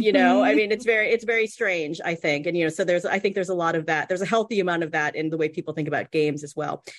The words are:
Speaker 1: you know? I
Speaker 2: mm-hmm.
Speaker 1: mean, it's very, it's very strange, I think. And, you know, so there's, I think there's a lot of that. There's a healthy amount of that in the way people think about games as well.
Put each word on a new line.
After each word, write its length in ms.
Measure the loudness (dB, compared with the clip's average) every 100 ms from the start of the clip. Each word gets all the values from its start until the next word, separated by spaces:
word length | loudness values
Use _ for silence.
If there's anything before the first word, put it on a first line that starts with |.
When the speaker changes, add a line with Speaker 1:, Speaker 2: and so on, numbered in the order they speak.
Speaker 1:
you 120 | 2
know? 300 | 4 4 6
I 60 | 4
Speaker 2:
mm-hmm. 80 | 4
Speaker 1:
mean, 160 | 2
it's 120 | 0
very, 240 | 0 0 2
it's 140 | 0
very 220 | 0 0 0
strange, 540 | -2 -2 -2 -4 -4
I 100 | -6
think. 320 | -2 0 0 0
And, 100 | 0
you 80 |
know, 40 | 0
so 140 | 0
there's, 220 | 0 0
I 140 | 0 0
think 160 | 0
there's 140 | -2 -2
a 60 |
lot 220 | 0 0 0
of 100 | 0
that. 220 | -2 0
There's 140 | -2
a 40 | 0
healthy 340 | 0 2 0
amount 220 | 0 0
of 100 | 0
that 220 | -2 -2
in 160 | -2 -2
the 60 | 0
way 120 | -2
people 260 | -2 -8
think 120 | -4 -2
about 240 | -2 -2
games 320 | 0 0 0
as 140 | -8 -8
well. 260 | -6 -6 -10